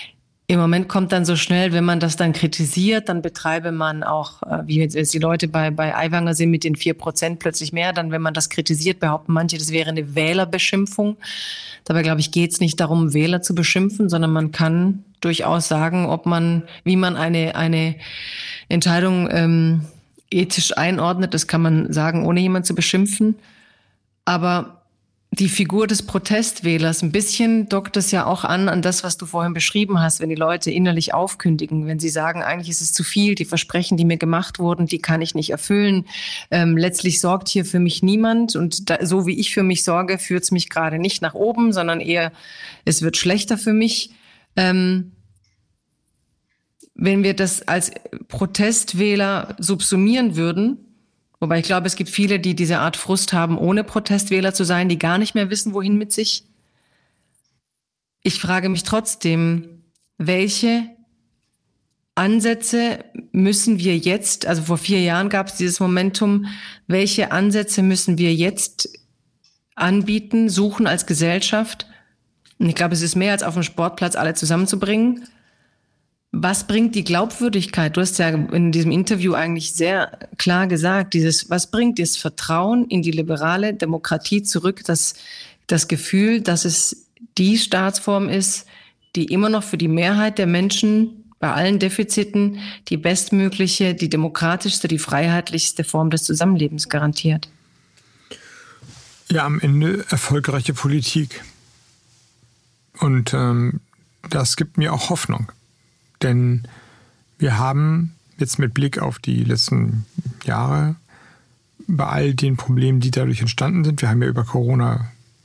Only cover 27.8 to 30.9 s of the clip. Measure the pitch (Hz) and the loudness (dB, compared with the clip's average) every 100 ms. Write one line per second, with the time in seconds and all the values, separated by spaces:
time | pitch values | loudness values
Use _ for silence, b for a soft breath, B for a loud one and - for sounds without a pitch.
27.8 | 196 208 180 190 - 185 - 180 196 175 | -2 -2 0 0 0 -2 0 0 2 2
28.8 | 170 180 180 165 165 170 170 165 - 208 | 0 -2 -4 -6 -6 -4 -4 -2 0 0
29.8 | 208 185 165 160 160 156 160 175 165 165 | 2 2 2 0 -2 0 0 0 -2 2
30.8 | 180 | 2